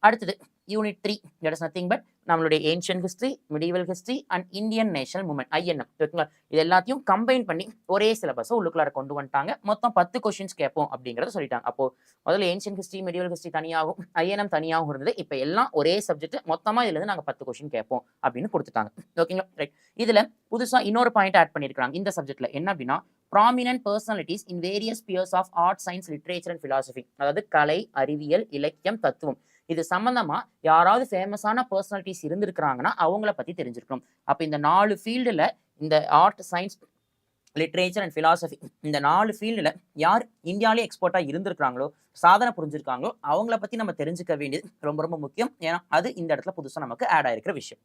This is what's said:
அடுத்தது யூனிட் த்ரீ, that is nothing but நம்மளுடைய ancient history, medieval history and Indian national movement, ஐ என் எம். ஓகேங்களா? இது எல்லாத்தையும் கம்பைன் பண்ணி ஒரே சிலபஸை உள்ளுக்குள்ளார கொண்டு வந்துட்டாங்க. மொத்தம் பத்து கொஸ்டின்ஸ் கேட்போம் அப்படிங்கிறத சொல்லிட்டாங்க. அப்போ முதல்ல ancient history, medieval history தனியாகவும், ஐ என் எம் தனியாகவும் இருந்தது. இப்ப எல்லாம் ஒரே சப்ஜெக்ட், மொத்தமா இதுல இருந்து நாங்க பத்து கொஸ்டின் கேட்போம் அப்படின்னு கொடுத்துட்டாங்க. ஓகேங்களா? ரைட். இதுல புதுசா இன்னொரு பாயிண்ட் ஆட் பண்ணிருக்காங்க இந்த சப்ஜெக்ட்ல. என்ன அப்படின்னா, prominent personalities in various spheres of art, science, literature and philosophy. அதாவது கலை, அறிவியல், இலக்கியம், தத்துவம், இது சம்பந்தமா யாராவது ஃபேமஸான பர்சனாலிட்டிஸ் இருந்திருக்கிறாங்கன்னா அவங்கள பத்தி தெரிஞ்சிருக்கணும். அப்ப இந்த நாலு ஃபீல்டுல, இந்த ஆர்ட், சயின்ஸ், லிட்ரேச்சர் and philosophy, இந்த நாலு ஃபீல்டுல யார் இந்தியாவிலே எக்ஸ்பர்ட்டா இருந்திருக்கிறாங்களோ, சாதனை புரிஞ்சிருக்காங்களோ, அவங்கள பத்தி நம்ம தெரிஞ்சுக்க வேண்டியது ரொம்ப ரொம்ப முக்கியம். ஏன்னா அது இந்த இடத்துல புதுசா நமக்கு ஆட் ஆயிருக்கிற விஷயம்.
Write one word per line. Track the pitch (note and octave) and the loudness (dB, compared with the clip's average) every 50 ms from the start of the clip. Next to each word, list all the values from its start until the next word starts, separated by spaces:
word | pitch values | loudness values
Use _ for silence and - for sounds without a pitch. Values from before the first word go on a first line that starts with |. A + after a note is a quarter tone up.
| - | 8
அடுத்தது | G#3 A3 A3+ A3 F3 G3 _ - _ _ _ _ - G3+ | 6 6 6 -2 -6 -6 _ -10 _ _ _ _ -4 -2
யூனிட் | G#3+ G#3+ G#3+ G3 G#3 _ | -2 0 -2 -4 _ _
த்ரீ, | F3+ G#3+ G#3 _ - _ _ - | -4 -4 -4 _ -20 _ _ -2
that | D#3 D#3 | -2 -2
is | D#3+ E3+ | -2 -6
nothing | D#3+ - F#3 F3+ F3+ G#3 | -6 -4 -4 -2 -2 -2
but | - - _ _ _ _ - | -2 -2 _ _ _ _ 0
நம்மளுடைய | E3+ E3 D#3+ D#3 D#3 D#3 - D#3 | 2 2 4 4 2 2 2 0
ancient | D#3+ F3 F3 - F#3 F3+ F3 | -2 -2 -2 -4 -4 -4 -4
history, | F#3+ F3+ _ A#3+ C4 C4+ - _ _ D3+ | -6 -6 _ -6 -6 -6 -6 _ _ -6
medieval | D3+ D#3+ E3+ F3 F3+ F3+ F3 | -4 -4 -2 -2 -2 -4 -4
history | F#3 F3+ - - B3 C4+ - _ - | -6 -10 -6 -8 -8 -8 -6 _ -6
and | F3+ F3 F#3 - F#3+ | -6 -6 -6 -8 -6
Indian | G#3+ A3 G#3+ A3 A3 G#3+ F3+ | -4 -2 0 0 0 0 0
national | D3 C3 - - F3+ G3 F3 | -2 -6 -6 -6 -6 -6 -4
movement, | D3 C#3+ B2+ _ - D#3 | -4 -6 -6 _ -2 -2
ஐ | - F3 E3+ | 0 0 -4
என் | C#3+ B2 | -4 -4
எம். | _ _ _ D#3 | _ _ _ -4
ஓகேங்களா? | D3+ - F3 D3+ D3 _ _ _ _ - | -2 0 -2 -4 -4 _ _ _ _ 2
இது | D#3 D#3+ | 2 4
எல்லாத்தையும் | E3 F3+ F#3 F3+ F#3+ C4 C4+ - - | 6 4 4 4 2 -6 -6 0 2
கம்பைன் | F#3+ G3+ A3+ A#3 C4 C4 A#3 G3 | 2 2 4 2 2 2 2 -2
பண்ணி | E3 E3 F#3+ G#3+ A3 _ _ _ F3+ | -4 -4 -4 -8 -12 _ _ _ 0
ஒரே | G3 G#3 A3 A3+ A3 | 2 4 2 2 0
சிலபஸை | - D#3 B2+ A2 A2+ - A#3 A#3 | -2 -6 -4 -4 -4 -2 0 0
உள்ளுக்குள்ளார | G3 E3+ - D#3+ D#3 C#3+ - C3+ | 0 0 0 0 0 0 0 -6
கொண்டு | C3+ C#3 D3 | -8 -6 -6
வந்துட்டாங்க. | C#3+ C#3 C3 - C#3+ C#3+ F3 - - _ G3+ | -8 -8 -2 -2 -2 -2 -2 -6 -6 _ -2
மொத்தம் | G#3+ G#3 - A#3+ A3 F#3 | -2 0 0 -2 -2 -2
பத்து | F3 F3 _ B3+ - | -8 -6 _ -4 -4
கொஸ்டின்ஸ் | G#3+ G3 - G3 F#3 - _ | -4 -4 -4 -10 -14 -8 _
கேட்போம் | D3+ C3+ - D#3+ D3 C3+ - | -6 -4 -2 -4 -4 -4 -6
அப்படிங்கிறத | B2+ B2+ B2 A#2 A#2 C3 A#3+ G#3+ | -10 -10 -10 -6 -6 -6 -6 -6
சொல்லிட்டாங்க. | G3+ D3+ C3 C3 A#2+ - - | -8 -6 -6 -6 -6 -6 -6
அப்போ | A#2+ - C3+ B2+ - _ _ _ _ _ _ | -4 -2 -4 -4 -4 _ _ _ _ _ _
முதல்ல | - E3 G3 G3+ F3+ F3 | 0 0 2 2 0 -2
ancient | G3 G3 G#3+ G3+ F#3 F#3 | -2 -6 -10 -10 -10 -12
history, | - - F#3+ F#3+ F#3 | -12 -10 -10 -8 -6
medieval | E3+ F3 F3+ F3+ F3 | -4 -4 -4 -4 -6
history | E3 - F3 D3+ | -8 -10 -6 -6
தனியாகவும், | D#3+ D#3 D#3+ E3 D#3+ D#3 D#3 E3 - F3 - _ E3+ E3 | -6 -6 -4 -4 -2 -2 -2 -4 -8 -12 -8 _ -2 0
ஐ | F3+ G3+ | 0 0
என் | G3+ G#3 | -2 -2
எம் | G3+ - | -2 -2
தனியாகவும் | D#3 D#3 D#3+ D#3+ D#3+ E3 D3 D3 | -2 -2 0 0 0 0 -2 -6
இருந்தது. | C3+ C3+ D#3 - - E3 | -4 -4 -4 -4 -4 -6
இப்ப | _ D#3 C3+ C3 | _ -4 -4 -2
எல்லாம் | C#3+ E3+ G#3+ B3 - - D#3 | 0 2 2 0 2 2 2
ஒரே | - A#3 G#3+ G#3 - - | 2 2 2 0 0 -4
சப்ஜெக்ட், | F3 D3+ C#3+ D#3+ - D4 - E3+ D#3+ | -6 -6 -6 -10 -10 -10 -4 -4 -6
மொத்தமா | E3 _ - G#3+ A#3+ B3 | -2 _ 0 2 2 2
இதுல | A3 E3+ | 2 0
இருந்து | D3+ F3+ G#3+ G3+ | -2 -2 -4 -4
நாங்க | F3 - - | -6 -6 -8
பத்து | C#3 _ C#3 B2+ | -8 _ -8 -12
கொஸ்டின் | A#2+ - C#3+ D3+ - | -10 -10 -10 -6 -6
கேட்போம் | A#2 G#2+ _ C3 B2 - _ _ _ - | -6 -4 _ -4 -6 -6 _ _ _ -4
அப்படின்னு | B2+ A#2+ A#2+ D#3 G#2+ - | -4 -2 -2 -8 -2 -2
கொடுத்துட்டாங்க. | E3 C#3+ - - A#2 G#2+ G#2 _ - - _ _ - E3+ | -4 -4 -2 -4 -4 -4 -4 _ -18 -20 _ _ -2 -2
ஓகேங்களா? | E3 F3+ F#3 F#3+ _ _ - D3+ | 0 0 -6 -6 _ _ -8 -8
ரைட். | C#3+ _ _ _ _ _ - A3+ | -8 _ _ _ _ _ -4 0
இதுல | A3 A3+ G#3 A3 A3+ _ _ _ _ - | 4 6 6 6 4 _ _ _ _ -4
புதுசா | A3+ A#3 A3 - B3+ G#3 G3+ | -4 -2 2 2 2 2 4
இன்னொரு | G#3 A#3 B3 A#3 A#3 A3 | 2 4 4 4 4 4
பாயிண்ட் | G3 F#3+ F#3 F#3+ E3 | 2 6 6 6 6
ஆட் | D#3 _ | 6 _
பண்ணிருக்காங்க | D3+ D3 C3+ - - B2+ B2 C#3 E3+ G3 | -6 -6 -6 -4 -2 -4 -2 -2 -4 -4
இந்த | G3+ F#3+ - | -4 -4 -4
சப்ஜெக்ட்ல. | D3 C3+ C#3 _ B2+ A#2+ - C#3 | -6 -8 -8 _ -6 -6 -4 -4
என்ன | D#3+ F#3+ G3 | -4 -2 -4
அப்படின்னா, | E3 C3 B2 C#3 E3 - _ _ _ _ _ - | -4 -2 -2 -2 -2 -4 _ _ _ _ _ 4
prominent | G3+ G#3 A#3 B3 B3+ B3 B3 B3 B3+ B3+ G#3 | 6 6 6 4 2 0 -2 -2 -2 -2 -2
personalities | G3+ G#3+ G#3+ - G#3+ F#3+ D#3 D3+ E3+ G#3 - _ F3+ | -2 -2 -2 -4 -6 -6 -4 -6 -6 -8 -8 _ -10
in | F3 E3 F3+ | -6 -6 -4
various | G3 G#3 G#3+ A3+ A3 A3+ _ | -4 -4 -4 -4 -8 -8 _
spheres | - F#3 F#3 F#3 F#3 - F#3 F#3 | -4 -4 -2 -2 0 0 0 0
of | F#3 - F3 E3+ | 0 0 0 2
art, | F3+ G3 - - F#3 | 2 2 0 -4 -8
science, | F3 F#3 F3+ F3 D#3 | -8 -8 -10 -10 -12
literature | D3 D#3 - F3+ F3 E3 F3 E3+ | -12 _ -8 -8 -8 -6 -8 -10
and | E3 - | -8 -6
philosophy. | C#3+ C3+ C3+ C3 - B2+ C3 A#2+ _ _ _ | -2 -2 -2 -2 -2 -8 -16 -16 _ _ _
அதாவது | C#3 C#3+ D3 E3+ G#3 _ - D#3+ | -2 0 0 -2 -4 _ 2 4
கலை, | D3 D3+ D#3 F3+ A3 - _ C#3+ C3+ | 4 4 2 0 -2 -6 _ -2 0
அறிவியல், | C3+ D3+ D3 D3+ D3 D3+ F#3+ A3+ - - C#3+ | 0 0 -4 -2 2 2 2 2 0 -6 -4
இலக்கியம், | C#3+ D3+ D#3+ _ _ F3+ G#3+ A3 - D3 | -4 -4 -4 _ _ -4 -4 0 -2 -2
தத்துவம், | C3 _ - D3+ C3 _ _ _ _ _ _ _ E3 | -2 _ -6 -6 -6 _ _ _ _ _ _ _ -4
இது | D#3 E3 - | -4 -2 0
சம்பந்தமா | F3+ F#3 G#3+ B3 B3 B3 A3 D#3 D3+ G#3 - _ _ _ _ | 0 0 2 2 2 2 0 0 -2 -4 -6 _ _ _ _
யாராவது | D#3+ D#3 D#3+ F3 F3+ G#3 B3 C4 B3+ | 6 8 8 10 8 8 6 4 0
ஃபேமஸான | G#3 F#3 F#3 G3 G3+ G#3 - G#3 A3 B3 B3+ B3+ | -2 -4 -2 -4 -6 -4 -2 0 0 0 0 0
பர்சனாலிட்டிஸ் | G3 F#3+ G3 - G#3 G3 F#3 F#3+ F#3 - - D3+ | -2 -4 -2 -2 -6 -8 -8 -8 -12 -8 -6 -6
இருந்திருக்கிறாங்கன்னா | E3 F#3+ G#3 F#3+ F3+ - D#3 D3 C3 B2 C3+ G3 G#3+ - F3+ | -2 -2 -2 -4 -2 -2 0 0 0 0 0 -2 0 2 2
அவங்கள | D#3+ F3+ G#3 G#3+ G#3+ G3 - | 2 2 2 0 -2 -2 -4
பத்தி | A#2+ - F3 F3 | -6 -10 -8 -8
தெரிஞ்சிருக்கணும். | D#3 B2 A#2 A#2+ - _ C3+ B2+ - _ _ _ _ - | -8 -8 -8 -12 -10 _ -10 -10 -10 _ _ _ _ -2
அப்ப | C#3 - E3 | -2 0 0
இந்த | D#3 D3+ D3 D3 | -4 -4 0 2
நாலு | D3 E3 F#3+ G3+ G#3+ G#3 - - | 4 4 4 4 2 0 -2 -4
ஃபீல்டுல, | A3 A3+ B3 B3+ B3 G#3+ D#3+ D3+ G3 - _ _ _ _ _ D3 | -6 -4 -2 0 0 2 2 2 2 0 _ _ _ _ _ -2
இந்த | D#3 D#3 D3+ D3+ - - D3 | 4 4 4 4 6 6 6
ஆர்ட், | E3+ G3+ G#3 _ F#3 - - | 6 6 4 _ -12 -6 -6
சயின்ஸ், | F3 F#3 G3 - _ _ _ _ _ _ _ _ _ _ _ _ _ _ _ _ D3 D#3+ | -4 -4 -6 -10 _ _ _ _ _ _ _ _ _ _ _ _ _ _ _ _ -2 -2
லிட்ரேச்சர் | D#3+ D#3 F#3 F3+ F3+ F3+ G#3 G3+ | 0 2 0 0 0 0 -2 -4
and | F3 D3 | -4 -4
philosophy, | D#3 D#3 D#3+ E3 F3 - D#3+ - - - C3+ _ _ - D3+ | 2 4 4 4 4 2 -6 -10 -10 -18 -20 _ _ -6 -2
இந்த | D3 C#3+ C#3 C#3+ | -2 2 4 4
நாலு | D#3 F#3 G#3+ A3 G#3+ A3 | 4 4 4 2 0 -4
ஃபீல்டுல | G#3+ A3 A#3 A3 D#3 D3+ - - _ _ _ D3 D3+ | -4 -4 -4 0 0 0 -2 -2 _ _ _ 0 2
யார் | E3 G3 A#3 B3 - _ _ _ E3 F#3 | 4 4 4 2 -2 _ _ _ -6 -4
இந்தியாவிலே | G3+ A3 A3+ A3 A#3 A3+ F#3+ | 2 2 4 4 4 0 -2
எக்ஸ்பர்ட்டா | - - - F3 F3 F#3 F3 C#3 C#3+ | -4 -2 -2 2 2 2 0 0 -4
இருந்திருக்கிறாங்களோ, | E3+ G3 G3 F3+ - D#3 C3 B2 B2 C3+ D3+ - _ _ _ _ - - | -4 -4 -6 -4 0 0 -2 0 -2 -6 -6 -6 _ _ _ _ 4 6
சாதனை | E3+ F#3 G#3 A#3+ A#3+ A3+ - | 8 8 8 6 2 0 -2
புரிஞ்சிருக்காங்களோ, | D#3+ D3+ C#3+ D3+ - - B2+ B2 C3+ G#3 - _ _ C#3+ D3+ | -6 -6 -6 -8 -6 -4 -6 -4 -4 -6 -6 _ _ 0 0
அவங்கள | F3 G#3+ A#3 A#3 G#3+ F#3+ | 0 2 0 -2 -2 -4
பத்தி | G#3 - A3+ A3 | -6 -6 -6 -4
நம்ம | G3+ E3 - D3 | -4 -4 -4 -4
தெரிஞ்சுக்க | D#3 F3 F3 F3+ - E3 D3 C#3+ | -4 -4 -6 -4 -4 -4 -4 -2
வேண்டியது | C#3 C3+ - - G3 _ _ - D3 | -4 -4 -6 -8 -8 _ _ -6 -4
ரொம்ப | D3 D3+ D#3 E3 | -4 -2 -4 -4
ரொம்ப | F3 D#3 D3 | -4 -6 -8
முக்கியம். | C#3 _ - A#3 - _ _ E3+ D#3+ | -10 _ -4 -4 -4 _ _ -4 -4
ஏன்னா | E3+ F3+ - _ - B3+ | -4 -4 -4 _ 0 2
அது | F3+ B3+ B3+ G#3+ E3+ | 2 0 -4 -6 -2
இந்த | D#3+ D3+ | -2 -2
இடத்துல | C3+ - F3+ F#3 - | -2 -2 -8 -10 -8
புதுசா | D3+ C3+ - - D3 B2 | -10 -10 -8 -8 -8 -8
நமக்கு | A#2 - C3 - F3 D#3+ | -6 -4 -2 2 2 4
ஆட் | C#3+ C3 | 4 2
ஆயிருக்கிற | A#2+ A2 - F3+ G3 C#3+ - | 0 -2 -4 -6 -6 -6 -8
விஷயம். | - - _ _ | -12 -18 _ _